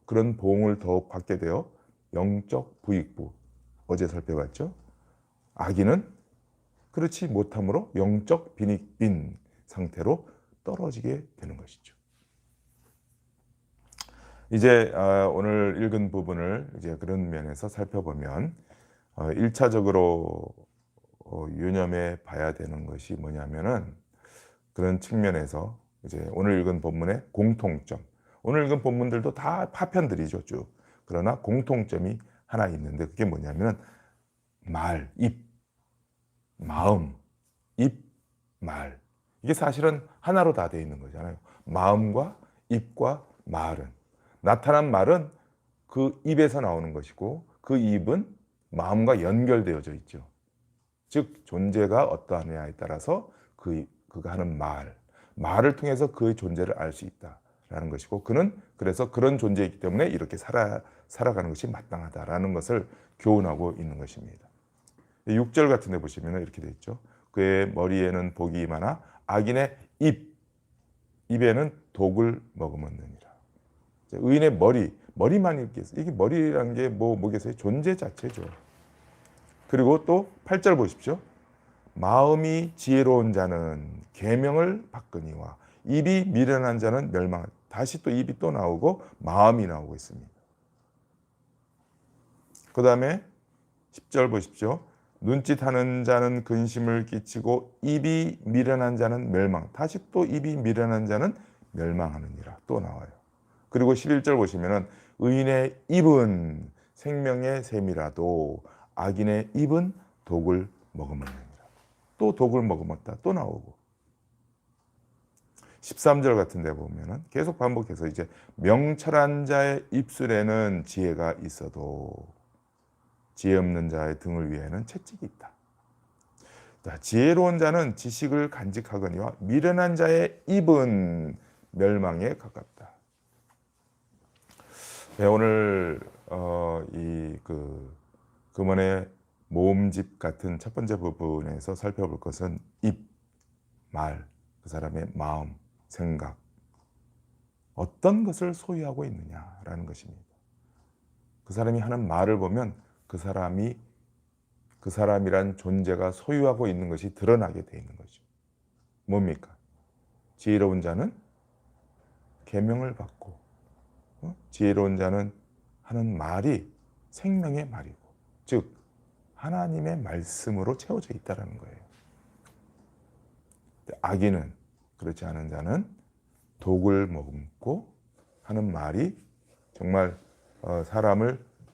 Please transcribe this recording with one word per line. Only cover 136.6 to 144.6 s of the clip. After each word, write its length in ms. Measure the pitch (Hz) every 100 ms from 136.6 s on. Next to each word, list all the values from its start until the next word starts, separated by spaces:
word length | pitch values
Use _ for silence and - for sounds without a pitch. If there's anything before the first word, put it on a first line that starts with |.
| 85 82 -
이 460 | 85 82 82 78 78
그, 520 | - 78 71 71 67 78 _ _ _ _ _
금원의 540 | - 95 95 95 95 98 _ _ _ _
모음집 720 | 85 95 98 101 90 95 _
같은 400 | 82 - 92 82
첫 160 | 113
번째 220 | 117 113 101
부분에서 800 | 87 80 80 78 76 73 82 92
살펴볼 420 | 101 98 90 76
것은 400 | - 71 92 80 - _
입, 260 | 110 - - _ _ _ _ _ _ _ _
말, 340 | 78 76 76 - _ _ _